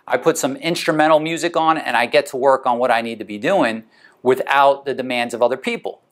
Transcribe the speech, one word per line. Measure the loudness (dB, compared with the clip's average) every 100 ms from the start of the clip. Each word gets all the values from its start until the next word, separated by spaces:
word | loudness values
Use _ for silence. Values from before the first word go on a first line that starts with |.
| -4
I | -2
put | 0 0
some | -4 -4
instrumental | -4 -4 -2 0 4 4
music | 2 -2 -2 0
on, | 0 0
and | 0 -2
I | 2
get | 2 0
to | 0
work | 2 2 2
on | 0
what | 2
I | 0
need | 0 -8
to | -10
be | -6
doing | 0 2 0 -2 -10 _ _ _
without | 0 0 2 4 4 2 -2
the |
demands | -6 -4 -4 -4
of | 0
other | 0 0
people, | -4 -6 -8 -14 _